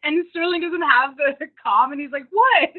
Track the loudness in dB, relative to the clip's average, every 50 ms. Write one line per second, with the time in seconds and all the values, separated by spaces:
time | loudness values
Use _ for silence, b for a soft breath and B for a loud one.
0 | -4 -2 -2 -2 -4 -4 _ -4 -4 -2 -2 -2 -4 -4 -4 -4 0 2 2 2
1 | 2 0 -2 -2 -2 -2 -2 -4 -10 -14 _ -10 _ -2 2 2 2 2 0 -8
2 | -10 -8 -8 -10 -10 -6 0 2 4 4 4 2 2 0 -4